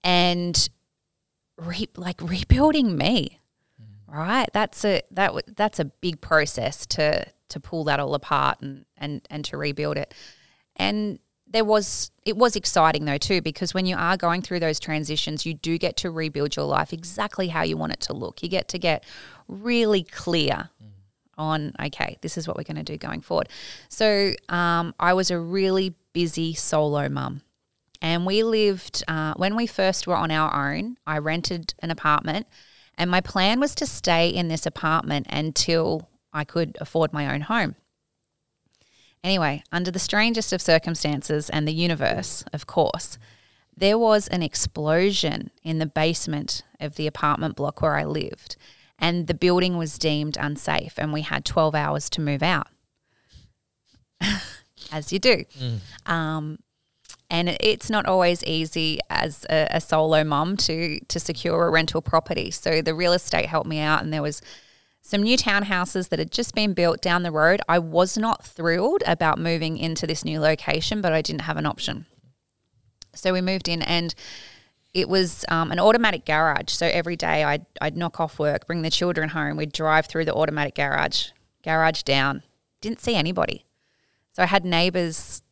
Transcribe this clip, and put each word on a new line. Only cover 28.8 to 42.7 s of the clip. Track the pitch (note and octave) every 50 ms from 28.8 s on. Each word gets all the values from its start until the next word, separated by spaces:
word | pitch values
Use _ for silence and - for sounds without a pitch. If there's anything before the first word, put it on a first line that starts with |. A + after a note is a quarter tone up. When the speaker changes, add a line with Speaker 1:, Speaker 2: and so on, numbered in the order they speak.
| - - - - - -
Speaker 1:
uh, | D#3+ D#3+ D#3 D#3 -
when | - F#3 G3 G#3
we | A3+ A#3
first | A#3 - - F#3+ F#3+ F#3 - -
were | - F3
on | - E3+ D#3+
our | D#3+ D#3 D#3 D#3 - C#3+ C#3 C#3 D3
own, | D#3+ G3 A3+ B3 _ _
I | D#3 D#3 D3+
rented | D3 D#3 D#3+ E3+ E3 - F#3 E3+ E3 - - -
an | - E3+
apartment, | E3 - - D#3 D3+ D3 - D#3+ D#3+ G3+ A#3 _ _ - - _ _ _ _ _ _ -
and | E3+ F3+
my | F3+ F#3
plan | F#3 - - G3 F#3 G3 A3+ B3
was | C#4 D4 -
to | - D4+
stay | - - - - - E3+ E3 E3+ F3
in | - F3+ F3 E3
this | D#3+ D#3+ -
apartment | D#3+ - - - D#3 D#3+ D#3+ - D3+ D3 C#3+ - -
until | - D3 D#3 D#3+ - - - - E3+ E3 D#3+ - D#3+ D#3+ E3 _ _ _ _ _
I | - D3+ D3+
could | - - F3 E3 D3+ - -
afford | - - - E3 D#3+ D3+
my | - D3+ C#3+ C3+
own | C3+ C#3+
home. | D3 - G#3+ A#3 F#3+ - - _ _ _ _ _ _ _ _ _ _ _ _ _ _ _ _ _ _ _ _ _ _ _ _ _ _ _ _ _
Anyway, | - F3+ G3 F#3 E3 D3 C#3 D3 - _
under | - F3 F3+ F#3
the | E3+ F#3+
strangest | - - - G#3 G#3+ A#3 A#3 A3+ G#3+ -
of | - F3+
circumstances | - - E3 D#3+ - E3+ E3 - - D3 D3 C#3+ - - D#3 D3+ D3+ E3+
and | - D#3 D3+
the | D3+
universe, | D#3 D#3+ E3+ F3 E3 D3 C#3 - - - - - - - - -
of | - D3+ -
course, | -